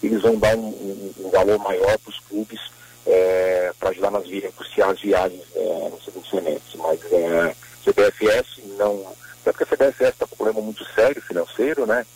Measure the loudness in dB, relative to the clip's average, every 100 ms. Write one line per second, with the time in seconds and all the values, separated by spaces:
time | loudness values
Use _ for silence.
0 | 0 2 2 4 2 2 -2 -10 -10 -10
1 | -12 -10 0 2 4 2 0 0 2 2
2 | -2 -18 -10 -8 -8 -12 -16 -18 -20 -12
3 | 2 4 4 4 2 2 0 -2 -4 -2
4 | -2 -2 -4 -8 -8 -12 -8 0 0 0
5 | 2 2 2 -4 -10 -4 -2 -2 -4 -8
6 | -14 -16 -6 -4 -4 -6 -8 -8 -2 -2
7 | 0 0 2 2 0 -2 -18 -6 0 4
8 | 4 4 2 2 0 -10 -16 -2 0 0
9 | -8 -18 -20 -6 -4 -2 -2 2 2 4
10 | 0 0 -8 -2 -2 -2 -6 -10 -8 2
11 | 2 2 -6 -6 -6 -2 -2 0 0 0
12 | -2